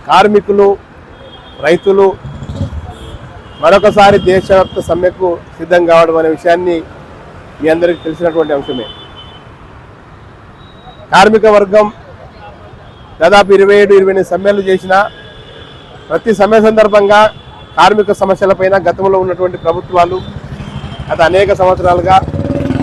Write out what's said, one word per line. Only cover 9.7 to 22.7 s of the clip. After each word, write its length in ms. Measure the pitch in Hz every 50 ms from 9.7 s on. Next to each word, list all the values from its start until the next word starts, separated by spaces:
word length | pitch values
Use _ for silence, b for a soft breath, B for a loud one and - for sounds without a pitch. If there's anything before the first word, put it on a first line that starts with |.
| - - - - - - - - - - - - - - - - - - - - - - - - - - - - -
కార్మిక 340 | - 202 214 220 214 208
వర్గం 460 | 220 208 202 202 190 196 214 214 214 - - - - - - - - - - - - - - - - - - - - - - - - - -
దాదాపు 320 | 156 175 202 202 196 190 196
ఇరవై 220 | 190 196 196 202
ఏడు, 200 | 208 202 196 202
ఇరవై 180 | 190 190 190 190
ఎనిమిది 160 | 190 180 -
సమ్మెలు 320 | 175 180 196 202 202 202
చేసినా 500 | 190 190 190 185 190 190 185 196 208 - - - - - - - - - - - - - - - - - - - - -
ప్రతి 240 | 151 165 - 226 208
సమ్మె 260 | 175 202 208 220 220
సందర్భంగా 680 | 208 220 220 220 214 208 202 208 202 196 208 208 220 214 - - - - - - - - -
కార్మిక 360 | 156 165 190 208 214 202 202 202
సమస్యలపైన 640 | - 196 190 190 - 202 190 190 185 185 190 196
గతంలో 420 | 196 170 175 175 190 190 190 196 185
ఉన్నటువంటి 380 | 185 185 175 175 185 180 180
ప్రభుత్వాలు 640 | 180 - 165 170 180 175 - 180 175 175 175 185 185 196 - - - - - - - - - - - - - - - - - 156
గత 80 | 165
అనేక 320 | 165 160 180 190 202 190 196
సంవత్సరాలుగా 640 | - 185 185 185 185 180 180 175 180 175 185 190 190 - - - - - - - - - -